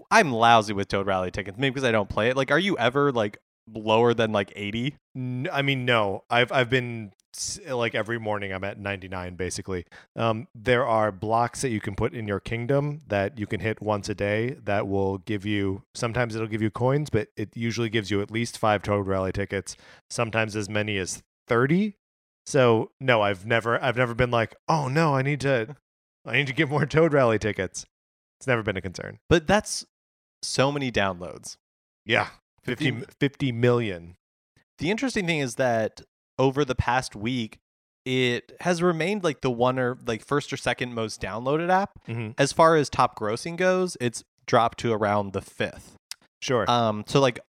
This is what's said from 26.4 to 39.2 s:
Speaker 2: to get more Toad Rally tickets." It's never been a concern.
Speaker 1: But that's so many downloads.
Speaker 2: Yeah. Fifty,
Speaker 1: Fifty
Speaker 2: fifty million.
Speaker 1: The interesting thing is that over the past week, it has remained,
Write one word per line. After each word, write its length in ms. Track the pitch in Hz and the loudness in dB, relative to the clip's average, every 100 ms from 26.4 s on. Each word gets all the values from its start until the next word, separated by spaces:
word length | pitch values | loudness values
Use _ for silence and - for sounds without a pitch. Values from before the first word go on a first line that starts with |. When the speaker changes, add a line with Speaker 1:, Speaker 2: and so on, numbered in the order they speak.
| 131 | 0
Speaker 2:
to 60 | |
get 160 | 131 143 | -2 0
more 160 | 143 143 | 0 2
Toad 260 | 156 165 | 4 4
Rally 240 | 143 120 107 | 6 4 4
tickets." 460 | 107 98 92 - - _ _ _ _ _ | 0 -2 -6 -8 -18 _ _ _ _ _
It's 80 | 131 | -2
never 160 | 117 | 0
been 120 | 107 95 | 0 -4
a 40 | |
concern. 380 | 95 - 98 107 - | -6 -10 -12 -12 2
Speaker 1:
But 160 | 165 156 | 2 4
that's 400 | 208 - - - _ _ _ _ - | 0 0 -10 -10 _ _ _ _ -12
so 300 | - - 135 | -6 0 2
many 200 | 143 131 | 2 -2
downloads. 640 | 107 98 87 85 - - - _ _ _ _ - | 0 0 -2 -10 -14 -18 -20 _ _ _ _ 0
Speaker 2:
Yeah. 240 | 113 101 - _ _ | 0 0 -8 _ _
Fifty, 280 | - 123 147 | -8 -2 -2
Speaker 1:
Fifty 220 | 113 - - | -2 -10 -2
Speaker 2:
fifty 320 | 139 - 135 | -2 0 -4
million. 640 | 117 123 120 110 87 85 - _ _ _ _ _ - | 2 4 4 0 -6 -12 -20 _ _ _ _ _ -6
Speaker 1:
The 120 | 151 | -2
interesting 340 | 220 262 214 170 | -2 -2 -2 -2
thing 120 | 156 | -2
is 160 | 131 - | -2 0
that 460 | 127 113 107 - - _ _ - | 0 2 -2 -6 -20 _ _ 0
over 260 | 135 131 135 | 2 2 -2
the 100 | 123 | 0
past 400 | - 127 - 107 | 2 0 -2 -6
week, 440 | 110 127 110 - _ _ _ _ 131 | -4 -4 -6 -10 _ _ _ _ -2
it 480 | 127 123 120 - - | 0 2 0 -6 -6
has 200 | 175 175 | -2 2
remained, 420 | 180 160 175 214 | 2 2 -2 0